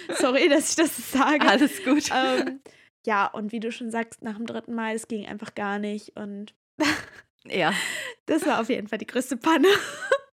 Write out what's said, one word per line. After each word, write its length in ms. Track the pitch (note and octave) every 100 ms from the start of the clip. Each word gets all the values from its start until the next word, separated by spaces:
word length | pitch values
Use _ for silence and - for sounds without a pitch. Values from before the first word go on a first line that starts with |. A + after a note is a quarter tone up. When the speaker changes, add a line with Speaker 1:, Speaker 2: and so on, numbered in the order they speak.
| - -
Speaker 1:
Sorry, 300 | C4 C4+ D#4+
dass 220 | D4 -
ich 60 | -
das 340 | D#4+ - -
sage. 340 | C4 A#3+ D4 B3
Speaker 2:
Alles 380 | D4 C#4+ -
gut. 260 | - D4 - C4
Speaker 1:
Ähm, 460 | C4 B3+ C4 C4+ - _ _ _ A3+
ja, 180 | G3+ G3+
und 260 | - G#3
wie 80 | A#3
du 100 | A3+
schon 180 | - A#3
sagst, 300 | A#3 A3+ -
nach 140 | A3+ G#3
dem 100 | A#3
dritten 300 | A3+ - A3+
Mal, 180 | A3
es 140 | A3 A3+
ging 180 | A3 -
einfach 300 | G#3 A3 -
gar 240 | G3+ G3+
nicht 380 | G#3 G#3 - -
und 360 | G#3 G3+ G#3+ _ _ -
<laughs> 680 | D4 D#4 - - _ _ -
Speaker 2:
Ja. 260 | F#3 D#3+ F#3+ - - B4+ - -
Speaker 1:
das 200 | D#4 E4
war 140 | A3+
auf 100 | A3+
jeden 200 | - G#3
Fall 100 | G#3+
die 80 | A3
größte 300 | B3 - B3
Panne. 300 | D#4+ D#4+ F4+
<laughs> 40 | G#4 - - - C#5 -